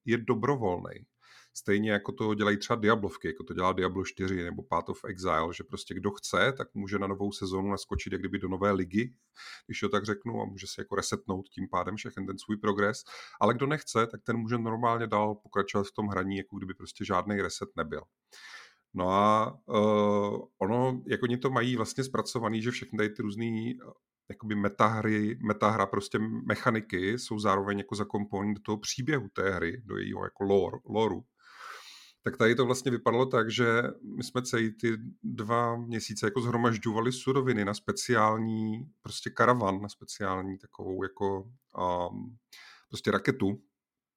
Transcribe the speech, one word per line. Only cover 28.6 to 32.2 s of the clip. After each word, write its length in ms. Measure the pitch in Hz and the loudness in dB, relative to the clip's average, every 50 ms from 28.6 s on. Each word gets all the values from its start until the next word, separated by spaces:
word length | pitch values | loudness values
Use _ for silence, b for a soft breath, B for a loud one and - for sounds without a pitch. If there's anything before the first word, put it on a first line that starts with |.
toho 160 | - - 104 107 | -4 -4 -4 -4
příběhu 500 | - - - - 127 123 151 139 98 95 | -4 -4 -4 -4 -2 0 0 -2 -2 -4
té 220 | - - 95 98 | -4 -2 0 0
hry, 300 | 95 87 82 85 85 - 110 | 0 0 0 -2 -2 -4 -8
do 120 | 101 98 101 | -8 -6 -4
jejího 260 | 98 101 98 98 95 | -4 -4 -4 -6 -6
jako 200 | 95 - - 101 | -6 -4 -2 2
lore, 340 | 98 98 98 92 87 - - - | 4 4 4 4 2 -2 -6 -8
loreu. 360 | - 107 107 110 107 95 - - _ _ B B B B B B B B B B B B B B B B B | -4 0 2 2 2 0 -2 -6 _ _ B B B B B B B B B B B B B B B B B